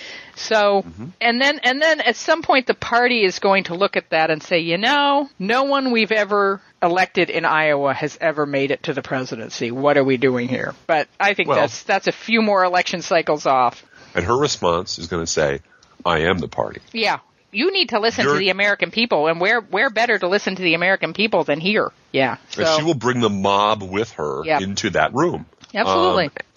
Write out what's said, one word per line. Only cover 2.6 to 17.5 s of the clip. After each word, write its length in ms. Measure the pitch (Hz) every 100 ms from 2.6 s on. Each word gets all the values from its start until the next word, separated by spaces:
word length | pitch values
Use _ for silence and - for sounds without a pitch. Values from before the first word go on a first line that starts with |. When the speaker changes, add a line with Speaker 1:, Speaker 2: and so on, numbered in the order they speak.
| 247
Speaker 1:
the 80 |
party 480 | 208 - 233 240 240
is 160 | 190 -
going 260 | 202 190
to 100 | 180
look 220 | 175 196 190
at 140 | -
that 200 | 160 160
and 100 | 151
say, 160 | - 175
"You 180 | 165 175
know, 520 | 226 285 285 285 285 -
no 260 | 185 240
one 280 | 277 269 262
we've 180 | 233 214
ever 500 | 220 202 208 196 196 - _
elected 480 | 175 180 185 - 165
in 140 | -
Iowa 500 | 160 156 156 143 139
has 240 | 131 147 -
ever 240 | 165 151
made 280 | 143 139 139
it 100 | 135
to 80 | -
the 100 | 139
presidency. 680 | - 135 127 117 113 - 117
What 260 | 127 143 147
are 60 |
we 140 | 135 131
doing 320 | 135 123 123
here?" 260 | 123 - - -
But 180 | 156 151 -
I 140 | 202
think 140 | 202 175
Speaker 2:
Well 80 | -
Speaker 1:
that's, 240 | 143 113
that's 240 | - 196 185
a 40 |
few 300 | - - 226
more 220 | 214 196
election 380 | 185 180 - 180
cycles 440 | - 175 160 151 156
off. 380 | 131 120 - - - - -
Speaker 2:
And 80 |
her 120 | 87 123
response 640 | 151 - 90 85 95 -
is 80 | 82
gonna 220 | 87 82
say, 320 | - 76 69 - _ _ -
"I 160 | 87 80
am 160 | 82 92
the 100 | 76
party." 320 | - 53 - -
Speaker 1:
Yeah. 260 | 226 208 147 - _ _